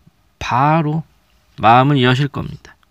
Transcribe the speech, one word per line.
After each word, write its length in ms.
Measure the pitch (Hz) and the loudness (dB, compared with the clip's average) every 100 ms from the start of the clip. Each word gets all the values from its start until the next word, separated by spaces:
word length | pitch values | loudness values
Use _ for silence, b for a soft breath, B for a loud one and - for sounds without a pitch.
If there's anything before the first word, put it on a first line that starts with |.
| _ _ _ - | _ _ _ -14
바로 640 | - 120 143 160 151 156 - _ _ _ _ - | -6 -2 0 0 -2 -6 -8 _ _ _ _ -2
마음을 440 | 104 123 135 143 | 2 4 4 2
여실 260 | 123 127 143 | 2 0 -2
겁니다. 460 | 123 - - - - _ | -6 -12 -14 -20 -20 _